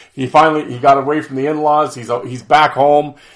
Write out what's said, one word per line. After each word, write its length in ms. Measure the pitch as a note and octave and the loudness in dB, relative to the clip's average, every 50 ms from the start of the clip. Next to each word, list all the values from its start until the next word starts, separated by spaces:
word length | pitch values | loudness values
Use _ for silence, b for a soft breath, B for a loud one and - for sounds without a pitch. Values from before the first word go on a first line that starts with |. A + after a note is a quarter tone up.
| B B B | B B B
he 120 | C#3 C3 | -10 -8
finally, 460 | B2 C3+ D3+ D#3+ D#3+ D#3 D3+ D3 - | 0 2 4 4 4 2 -2 -6 -8
he 60 | B2 A#2+ | -8 0
got 180 | C3+ C#3 C#3 | 2 2 2
away 240 | C#3 C3 C#3+ D3+ D#3 | 2 2 -2 -4 -4
from 160 | D3 C#3+ C3+ | -6 -6 -8
the 100 | C3 C3+ | -4 -4
in-laws. 480 | D3+ D#3 D3+ D3+ D3+ D3 D3+ D3+ C#3 - | -4 -4 -2 0 0 0 0 0 -2 -6
He's 160 | B2+ A#2 A#2 | -12 -8 -6
out, 160 | A#2+ A#2+ - | -6 -6 -6
he's 160 | B2 B2 B2 | -8 -12 -10
back 280 | - - D3 D3+ D3+ D3 | -2 0 2 2 2 2
home. 460 | - C3 C#3 D3 D3 D3 D3 D3 C#3 b b b b | 2 2 2 4 4 2 0 -2 -10 b b b b